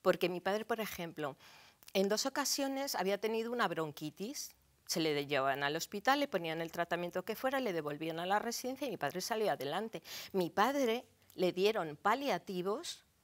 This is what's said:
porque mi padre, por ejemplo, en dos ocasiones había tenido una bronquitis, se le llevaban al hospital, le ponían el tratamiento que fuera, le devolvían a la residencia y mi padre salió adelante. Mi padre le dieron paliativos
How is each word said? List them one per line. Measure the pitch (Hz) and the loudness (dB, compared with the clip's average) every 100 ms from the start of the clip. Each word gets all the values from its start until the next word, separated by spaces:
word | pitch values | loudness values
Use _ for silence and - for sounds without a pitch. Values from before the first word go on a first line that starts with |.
porque | 190 180 175 | 2 4 2
mi | 180 | 2
padre, | 190 208 | 0 0
por | 220 220 | 0 -2
ejemplo, | 202 - 170 151 147 - - - - _ - | -2 -4 -8 -4 -6 -6 -18 -20 -20 _ -2
en | 196 196 | 2 4
dos | 214 269 | 2 0
ocasiones | 294 269 - 269 269 277 | 0 0 0 0 -2 -4
había | - 185 196 | 0 0 0
tenido | 220 226 226 | 0 0 -2
una | 240 202 | 0 0
bronquitis, | 170 156 - 156 - 208 285 - - _ _ - | 2 -2 -4 -8 -6 -8 -6 -10 -14 _ _ -4
se | 185 | 0
le | 160 147 143 | 2 2 2
llevaban | 143 135 135 | 2 2 2
al | 143 160 | 0 0
hospital, | - - - 285 | -4 -2 2 2
le | 277 | 2
ponían | 190 165 160 | -2 -2 -4
el | 165 | -4
tratamiento | - 170 170 175 185 | -2 -2 0 -2 -4
que | 185 214 | -4 -2
fuera, | 262 269 | 0 0
le | 240 | 0
devolvían | 170 147 147 160 165 | -2 -2 -4 -4 -4
a | 180 | 0
la | 208 | 0
residencia | 226 - 247 262 285 | 0 -4 -6 -4 -6
y | |
mi | 180 | -2
padre | 143 175 | -2 -2
salió | - 220 202 | -4 0 0
adelante. | 143 135 170 220 170 - - - | 0 -2 -4 -4 -8 -12 -12 -4
Mi | 190 170 | 0 0
padre | 190 226 277 240 233 - _ _ - | 4 4 4 2 0 -4 _ _ 0
le | 180 | 0
dieron | 185 202 220 160 147 | 4 4 4 -2 0
paliativos | 202 233 277 175 - 180 180 240 349 - _ _ | 2 2 2 0 -2 -2 -2 -2 -4 -12 _ _